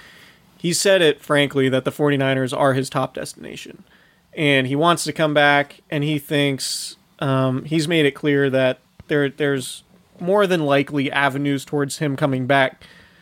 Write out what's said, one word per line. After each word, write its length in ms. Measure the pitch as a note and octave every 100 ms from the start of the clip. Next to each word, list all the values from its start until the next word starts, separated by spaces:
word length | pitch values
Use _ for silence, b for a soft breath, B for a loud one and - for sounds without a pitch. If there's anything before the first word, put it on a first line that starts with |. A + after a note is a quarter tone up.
| B B B B B _
he 160 | F3
said 280 | E3 G3+ F#3+
it 200 | D#3+ D3
frankly 480 | - D3 C#3 C#3 C3
that 160 | C3 C3
the 60 |
forty-niners 600 | - D3 C#3+ C3+ C3 B2+
are 200 | C#3 C#3
his 160 | C3+ C3
top 240 | C#3 C3
destination. 720 | - D3+ - - - - - - b b b b
And 320 | - D3 C#3 B2+
he 80 | C#3
wants 280 | E3+ D#3+
to 100 | D#3
come 200 | D3 D#3
back, 480 | D3 D3 C#3+ C#3+ - _
and 140 | D3
he 140 | D3 D3+
thinks, 800 | - D3 C#3+ C3+ - - - - _ _
um, 440 | C#3 C3 C3 C3 D3
he's 220 | E3 D3+
made 180 | E3+ C#3+
it 60 |
clear 380 | - D3+ C#3+ C#3
that 300 | C3 C3 - _ - -
there, 220 | D3 C#3
there's 540 | C3 D3 C3+ B2 - - _ _ -
more 280 | F3 G3+ G3
than 180 | F3+ D3
likely 460 | C#3 C#3 D3 C#3
avenues 520 | C#3 C#3+ C3+ C#3+ C#3
towards 360 | - D3+ C#3 -
him 160 | D3+ C3+
coming 320 | D3+ C3 B2+
back, 360 | C#3 C3 - B B B B